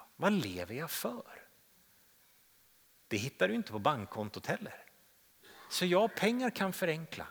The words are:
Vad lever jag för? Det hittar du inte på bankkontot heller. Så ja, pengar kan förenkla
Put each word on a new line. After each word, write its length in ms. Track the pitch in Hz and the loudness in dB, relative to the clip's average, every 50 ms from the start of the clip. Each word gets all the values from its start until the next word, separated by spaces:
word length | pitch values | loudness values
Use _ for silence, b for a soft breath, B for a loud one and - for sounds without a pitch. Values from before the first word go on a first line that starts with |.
| - - _ | -18 -16 _
Vad 180 | - 151 196 214 | 2 2 4 4
lever 420 | 185 120 101 90 90 90 87 113 | 4 2 0 -2 -4 -6 -6 -6
jag 160 | 135 165 156 | -8 -6 -6
för? 560 | - - - - 247 233 - - - - - - _ _ _ _ _ _ _ _ _ _ _ _ _ _ _ _ _ _ _ _ _ _ _ _ _ _ _ _ _ _ _ | -6 -4 -4 -4 -6 -6 -12 -14 -18 -20 -20 -20 _ _ _ _ _ _ _ _ _ _ _ _ _ _ _ _ _ _ _ _ _ _ _ _ _ _ _ _ _ _ _
Det 100 | - 113 | -4 -2
hittar 300 | 101 107 139 - - 185 | -2 -2 -2 0 2 2
du 60 | 190 220 | 2 2
inte 180 | 240 208 - | 0 -4 -4
på 80 | 107 107 | -4 0
bankkontot 640 | 101 143 151 117 101 - - 110 104 104 - - - | 2 2 2 2 -4 -6 -6 -6 -6 -6 -6 -8 -4
heller. 380 | - 156 - 208 135 - - - - - - - _ _ _ _ _ _ _ b b b b b b | -4 -4 -4 -6 -10 -14 -14 -20 -20 -20 -20 -20 _ _ _ _ _ _ _ b b b b b b
Så 160 | - - 180 | -2 0 4
ja, 220 | 180 175 190 220 | 6 6 6 6
pengar 420 | 214 - - 185 214 240 247 262 240 | 4 2 2 2 2 4 2 0 0
kan 240 | - - 202 190 180 | 0 0 0 0 0
förenkla 540 | - 190 170 156 160 165 - - - 78 - | 0 0 0 0 -2 -4 -10 -10 -10 -10 -12